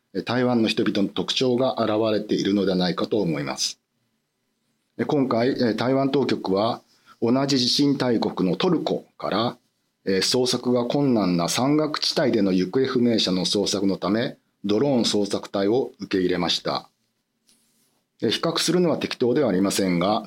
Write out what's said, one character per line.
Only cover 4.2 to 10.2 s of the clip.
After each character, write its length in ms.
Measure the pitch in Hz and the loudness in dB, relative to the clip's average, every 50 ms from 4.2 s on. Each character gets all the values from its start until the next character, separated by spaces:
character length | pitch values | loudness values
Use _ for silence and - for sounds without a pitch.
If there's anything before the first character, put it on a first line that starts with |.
| _ _ _ _ _ _ _ _ _ _ _ _ _ _ _ - | _ _ _ _ _ _ _ _ _ _ _ _ _ _ _ -6
え、 80 | - | -2
今 220 | - - 147 135 123 | 0 2 2 2 2
回、 280 | 123 113 117 131 143 - | 2 2 2 0 0 0
え、 140 | 127 117 104 | 0 0 0
台 200 | 110 117 123 135 | 0 0 0 2
湾 180 | 135 135 135 | 2 0 0
当 140 | 135 143 127 | 0 0 0
局 280 | 117 113 - - 98 95 | 0 -2 -2 -2 -2 0
は 280 | 98 104 117 127 - - _ _ _ _ - - _ | 0 0 0 -2 -4 -10 _ _ _ _ -20 -8 _
同 120 | - 117 123 131 139 139 | 0 0 2 2 2 2
じ 120 | 143 131 | 0 0
地 100 | 123 120 | 2 0
震 280 | 117 - 143 143 139 139 | 2 2 2 2 2 2
大 220 | 143 127 120 107 | 2 0 2 0
国 280 | 110 110 - - - 90 | 0 -2 0 0 0 0
の 100 | 87 - | 0 0
ト 120 | - 185 | 0 0
ル 120 | 170 151 | 0 0
コ 240 | - - - - - - _ - | 0 -2 -4 -4 -6 -10 _ -10
か 120 | - 76 | -6 -4
ら、 280 | - 98 117 123 - - _ _ _ _ _ _ _ _ _ | -2 -2 -2 -2 -4 -8 _ _ _ _ _ _ _ _ _
え、 120 | - 98 | -2 0
捜 280 | 95 | 0